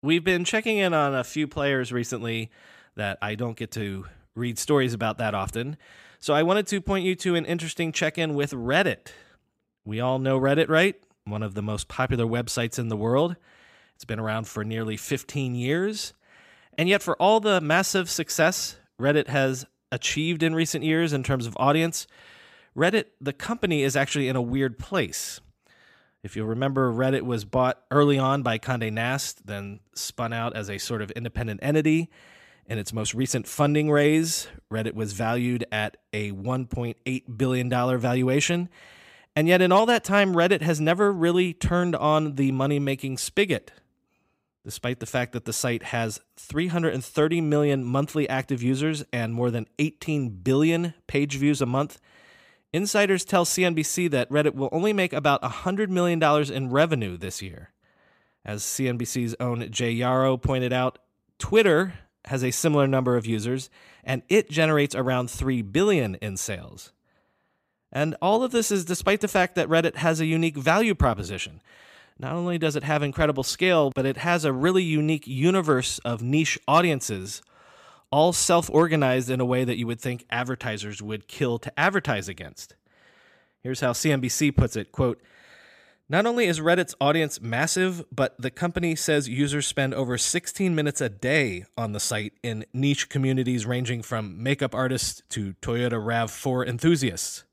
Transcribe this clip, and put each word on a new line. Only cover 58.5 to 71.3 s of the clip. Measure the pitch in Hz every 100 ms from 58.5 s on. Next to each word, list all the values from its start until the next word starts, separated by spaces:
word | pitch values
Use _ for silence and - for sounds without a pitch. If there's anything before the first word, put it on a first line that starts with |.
| 104
C | - - 131
N | 120
B |
C's | 123 131 120 113
own | 123 117 117
Jay | 107 120
Yarrow | 117 123 127 135 131
pointed | - 131 127
out, | 127 127 - _ _ _ _
Twitter | - 220 208 156 185 - - _ -
has | 135
a | 127
similar | 123 165 147 139
number | 135 127 120
of | 113
users, | 113 107 131 131 _ - -
and | - 131 -
it | 202 -
generates | 151 160 156 143 -
around | 127 127 123
three | - 127 127
billion | 104 117 202 185 117 92
in | 107 95
sales. | - 95 - - - _ _ _ _ _ _ _ _ _ _
And | 131 151 -
all | 180 220
of | 254
this | 240 151
is | 202 170
despite | 180 - 208
the | 208
fact | 202 180
that | - -
Reddit | 165 165 -
has | 165 160
a | 160
unique | 160 165 147
value | 135 175 226 185
proposition. | 135 101 92